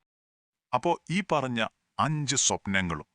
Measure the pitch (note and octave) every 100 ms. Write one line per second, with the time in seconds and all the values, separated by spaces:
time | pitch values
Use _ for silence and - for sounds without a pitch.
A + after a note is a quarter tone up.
0 | _ _ _ _ _ _ _ B2 F3 E3
1 | - F3 G3 D#3 B2+ A#2 G#2+ _ _ -
2 | B2 D3+ C#3 C#3 - F#2 - G2 F2+ D#2
3 | -